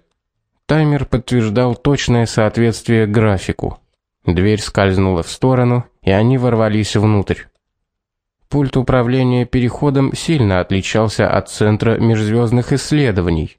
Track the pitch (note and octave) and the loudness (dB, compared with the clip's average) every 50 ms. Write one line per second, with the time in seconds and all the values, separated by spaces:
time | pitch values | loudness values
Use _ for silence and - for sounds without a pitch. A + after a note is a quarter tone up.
0 | _ _ _ _ _ _ _ _ _ _ _ _ _ - D3 D#3 D#3 D3 D3 C#3 | _ _ _ _ _ _ _ _ _ _ _ _ _ -2 0 2 2 2 0 0
1 | C3 - - B2 - - B2 B2 A2 A2 G2+ B2 B2 B2 A#2 - - C#3+ C#3+ C3+ | -2 -2 -2 -4 -2 -2 0 0 0 0 0 0 0 0 0 -2 0 0 0 0
2 | - - B2 A#2+ A#2 G#2+ - - A2 G#2+ - A2+ A#2 A#2 G#2+ - - - A#2 A2+ | 0 0 0 2 0 0 0 0 0 0 0 0 0 0 0 -2 -2 0 0 2
3 | A2 G#2 G2+ - G#2+ G#2+ G2 F#2 - - - - - - - - _ _ _ _ | 2 2 2 2 2 2 0 0 -2 -6 -6 -6 -6 -8 -8 -10 _ _ _ _
4 | _ _ _ _ _ - F2 E2+ F#2 G#2 G#2+ G2+ - - - - G2 G2 F#2+ F#2+ | _ _ _ _ _ -2 0 2 2 2 0 0 -2 -4 -2 0 2 2 2 2
5 | F#2+ F#2+ F#2 E2+ E2 - - - - C3 C3 B2 B2 A#2+ A#2+ A#2+ A#2+ - _ _ | 2 0 0 -2 -4 -6 -6 -2 0 0 2 2 2 2 0 -2 -4 -6 _ _
6 | - F#2+ F#2+ G2+ A2 A#2+ C3 C3 B2 B2 A#2 A2 A2 G#2+ G#2 G#2+ G#2 - - A2 | -2 0 2 2 2 2 2 0 0 0 0 0 0 0 0 0 -2 -2 0 0
7 | G2+ G#2+ G#2+ G2+ F#2 - F2 - - - _ _ _ _ _ _ _ _ _ _ | 2 2 2 2 0 -2 -4 -6 -8 -14 _ _ _ _ _ _ _ _ _ _
8 | _ _ _ _ _ _ _ _ _ _ - C#3+ C#3+ C3 - C3+ B2+ - C3 B2+ | _ _ _ _ _ _ _ _ _ _ -4 -4 -2 -2 -2 -2 -2 0 0 0
9 | A#2+ A#2+ B2+ C3 C3 B2+ B2 B2 A#2+ A#2 - B2+ B2 A#2+ - - C#3+ D3 C3+ C#3 | 0 0 0 0 0 0 0 0 -2 -2 -2 -2 0 -2 -2 -2 -2 0 0 0
10 | C3+ B2+ - - - - E3 C#3+ A#2+ G2+ F#2+ F2+ F2 - G2 F#2+ F2+ - - G#2+ | 0 -2 -2 -4 -4 -2 0 0 2 2 2 0 0 0 -2 -2 -2 -2 0 0
11 | A2 G#2+ - - G#2+ F2+ - F#2+ F#2+ - - - A2 G#2+ G#2+ G#2 - A2+ A2+ - | 0 0 0 0 0 0 0 0 -2 -4 -4 -2 0 0 0 2 0 0 0 2
12 | A2 A2+ A2+ G#2+ G#2+ G#2 A2 A#2 A#2+ A2+ A#2+ B2 A#2+ - C#3+ C3 - - D#3 D3+ | 2 0 0 0 0 0 0 0 0 0 0 0 0 0 -2 -4 -2 -2 0 0
13 | C#3+ B2 F#2+ F#2 F2 F2+ E2+ D#2+ D2+ - - | 0 0 0 0 0 0 0 -2 -4 -6 -10